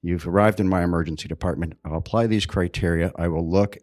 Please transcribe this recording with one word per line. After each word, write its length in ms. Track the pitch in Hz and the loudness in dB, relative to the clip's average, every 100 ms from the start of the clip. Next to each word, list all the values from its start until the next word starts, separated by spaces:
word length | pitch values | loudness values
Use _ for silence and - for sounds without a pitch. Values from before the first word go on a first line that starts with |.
you've 260 | 87 87 82 | -2 -4 0
arrived 340 | 92 107 104 | 4 4 4
in 60 | 92 | 2
my 160 | 92 | 2
emergency 460 | 87 87 80 78 - | 2 0 -2 -4 -8
department, 460 | 80 92 73 82 80 | -4 -4 -2 -6 -8
I'll 140 | - 80 | -8 -6
apply 280 | 78 113 117 | -2 0 2
these 200 | 110 98 | 0 0
criteria, 680 | - 87 - 85 82 85 - | -2 -2 0 0 2 0 -2
I 120 | 85 | -2
will 180 | 80 82 | -2 0
look, 300 | 92 101 - | 2 2 -2